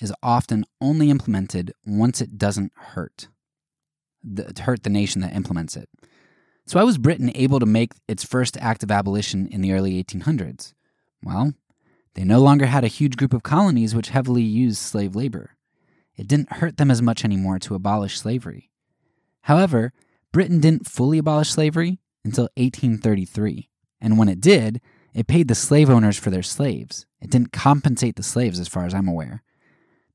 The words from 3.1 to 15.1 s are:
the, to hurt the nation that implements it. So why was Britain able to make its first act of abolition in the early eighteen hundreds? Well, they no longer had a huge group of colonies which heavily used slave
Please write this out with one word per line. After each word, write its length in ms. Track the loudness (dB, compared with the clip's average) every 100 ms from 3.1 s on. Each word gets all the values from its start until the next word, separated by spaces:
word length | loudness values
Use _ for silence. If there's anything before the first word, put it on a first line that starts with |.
| -14 -20 _ _ _ _ _ _ _ _ _
the, 300 | -12 -12 -12
to 100 | -8
hurt 200 | -4 -4
the 80 | -2
nation 300 | 0 0 -4
that 120 | -4
implements 420 | -6 -4 -6 -8 -12
it. 120 | -18 _ _ _ _ _ _ _ -2
So 120 | 2
why 60 |
was 120 | 4 4
Britain 360 | 0 0 -2
able 260 | 0 2 2
to 60 | 4
make 260 | 2 0 -6 -10
its 160 | -10
first 320 | -4 -2 -2 -2
act 240 | -4 -4
of 80 | -2
abolition 560 | 0 0 -2 -2 -4 -4
in 120 | -2
the 120 | 0
early 260 | 0 0 -2
eighteen 240 | -6 -4
hundreds? 520 | -2 -2 -4 -12 -20 _ _ _ _ _
Well, 300 | -8 -2 -2 -4 _ _ _ _ _
they 100 | -4
no 160 | 2 6
longer 260 | 6 6 4
had 180 | 2
a 40 | 0
huge 280 | 0 -2 0
group 180 | -2
of 80 | -2
colonies 520 | 0 0 2 2 0
which 140 | -2 -2
heavily 340 | -2 0 0
used 360 | 0 0 0 -2
slave 360 | -6 -4 -4